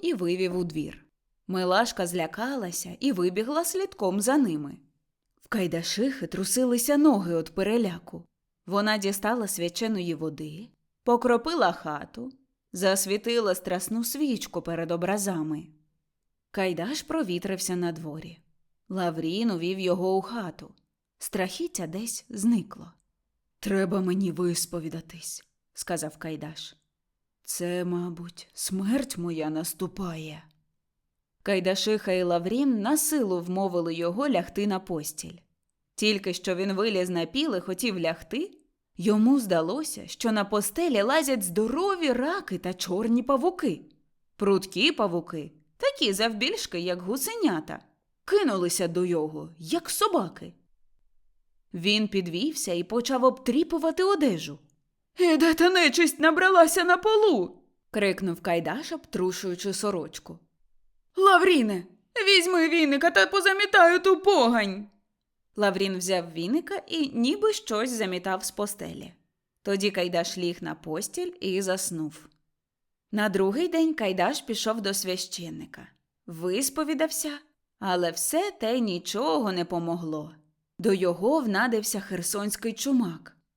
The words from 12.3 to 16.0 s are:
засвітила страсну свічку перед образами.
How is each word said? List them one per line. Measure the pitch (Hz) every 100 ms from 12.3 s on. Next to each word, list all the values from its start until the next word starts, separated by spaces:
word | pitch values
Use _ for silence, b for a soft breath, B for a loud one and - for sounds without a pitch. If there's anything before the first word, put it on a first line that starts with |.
| - _ _ _
засвітила | 185 196 190 196 208 233 233 208 185
страсну | - 180 - 220
свічку | 233 277 294 214 - 170
перед | 165 165 165
образами. | 170 175 208 202 170 156 147 - _ _ _